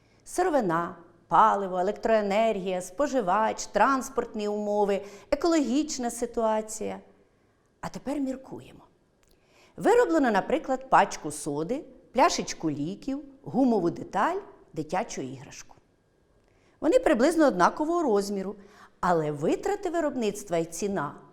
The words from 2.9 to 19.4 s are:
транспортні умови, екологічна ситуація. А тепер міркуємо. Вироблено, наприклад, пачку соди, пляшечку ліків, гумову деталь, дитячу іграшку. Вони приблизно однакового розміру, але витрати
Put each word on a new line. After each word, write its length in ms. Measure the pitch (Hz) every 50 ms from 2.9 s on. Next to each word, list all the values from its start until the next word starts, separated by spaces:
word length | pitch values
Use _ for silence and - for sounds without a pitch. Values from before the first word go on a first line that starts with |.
| - - 294 277 247 262 208 175 185 214 220 214 208 - -
транспортні 800 | - - 202 214 262 269 262 226 - - 240 240 240 - 214 208
умови, 540 | 208 208 214 208 208 208 208 208 196 202 190 - - - - - -
екологічна 800 | 294 285 - 339 330 320 269 226 240 294 302 202 - 269 240 233
ситуація. 880 | 233 - 247 233 - 240 226 220 220 220 214 214 - - 208 196 190 190 - _ _ _ _ _ _ _ _ _ _ _ _ _ _ _
А 80 | - 170
тепер 300 | - 185 - 254 294 302
міркуємо. 600 | 269 262 254 262 - - - - - - - - - _ _ _ _ _ _ _ _ _ _ _ _ _ _ _ _ _ -
Вироблено, 540 | - 165 294 480 480 480 339 330 320 277 233
наприклад, 580 | 208 190 190 - 254 320 - - 262 254 - -
пачку 420 | 185 165 202 202 - - - 151
соди, 520 | 147 - - 156 143 147 160 180 247 302 - - - - _ _
пляшечку 600 | - 233 302 349 - - 180 - - - - 160
ліків, 520 | 143 147 143 165 202 202 - 269 269 285 - - - - -
гумову 460 | - 131 233 277 247 226 196 170 170
деталь, 500 | - - - - - 190 220 311 359 403 392 - - - - _ -
дитячу 480 | 160 151 - - 185 226 - - -
іграшку. 540 | 139 127 131 127 143 - - - - - - _ _ _ _ _ _ _ _ _ _ _ _ _ _ _ _ _ _ _ _ -
Вони 180 | - 302 403 508
приблизно 480 | 508 349 302 214 254 330 330 330 311
однакового 560 | 262 196 180 170 208 - - 311 311 339 349 330
розміру, 520 | 262 208 202 196 202 208 196 185 196 214 208 - - - - - - _ -
але 320 | - 180 180 165 151 151
витрати 580 | 147 139